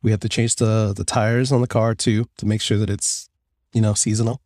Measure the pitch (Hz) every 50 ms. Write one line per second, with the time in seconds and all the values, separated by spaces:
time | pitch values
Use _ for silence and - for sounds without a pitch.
0 | - 107 107 98 - 110 - - 117 113 - - 117 110 110 110 107 104 98 98
1 | 101 - - 123 107 110 117 120 131 131 139 123 123 113 - 117 110 117 113 -
2 | - 123 110 107 117 - _ - - 107 107 110 - - 120 104 110 98 101 98
3 | - - - - - _ _ _ _ _ _ _ _ _ _ 117 110 107 104 -
4 | - 110 107 107 117 113 123 135 _